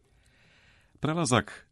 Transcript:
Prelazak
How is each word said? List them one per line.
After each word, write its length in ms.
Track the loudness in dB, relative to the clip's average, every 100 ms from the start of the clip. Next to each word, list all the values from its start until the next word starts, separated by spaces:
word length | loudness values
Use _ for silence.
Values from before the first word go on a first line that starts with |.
| _ _ _ _ _ -20 -20 -20 _ -6
Prelazak 680 | -4 0 2 2 0 -8 -12